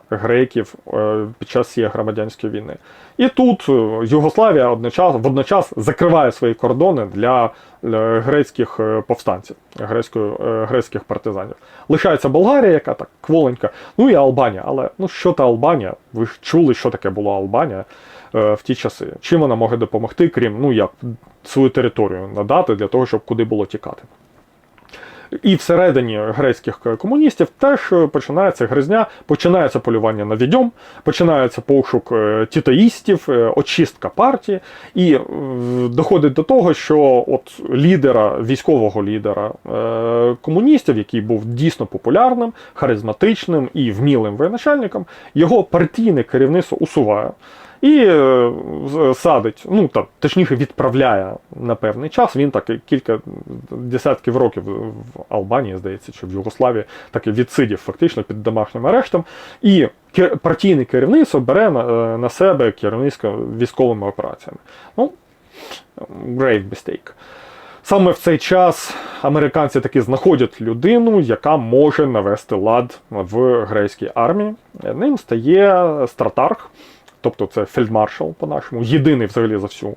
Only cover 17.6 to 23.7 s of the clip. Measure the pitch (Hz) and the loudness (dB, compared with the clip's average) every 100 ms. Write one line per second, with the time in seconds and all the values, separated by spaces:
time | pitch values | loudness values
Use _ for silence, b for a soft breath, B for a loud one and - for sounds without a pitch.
17.6 | 156 95 - B B B B 110 107 107 | -2 -6 -12 B B B B 0 0 0
18.6 | - 131 117 - - - - 165 143 113 | -2 -4 -6 -8 -12 -12 -2 0 2 0
19.6 | 113 117 117 107 113 - 170 - 113 104 | 0 0 -2 -4 -4 0 0 2 -2 0
20.6 | 139 113 95 - 120 113 _ _ - 135 | 0 0 0 -4 -14 -14 _ _ -6 2
21.6 | 135 131 120 - 101 92 98 104 104 156 | 2 2 -2 0 -2 -4 -8 -6 0 0
22.6 | 180 101 104 127 127 110 - 113 113 107 | 0 -2 0 0 0 -4 -4 -4 -2 -2
23.6 | 98 | -4